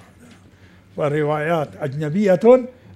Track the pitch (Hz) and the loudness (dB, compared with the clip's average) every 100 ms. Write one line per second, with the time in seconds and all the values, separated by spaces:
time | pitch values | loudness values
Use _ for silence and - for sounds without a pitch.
0 | - - - - - _ - - _ - | -20 -20 -20 -20 -20 _ -20 -20 _ -6
1 | 151 151 147 151 151 170 143 - 151 139 | -4 -2 -2 -4 -2 -4 -4 -8 -8 -6
2 | 151 170 208 185 226 254 240 - - | -6 -2 2 4 6 4 2 -14 -20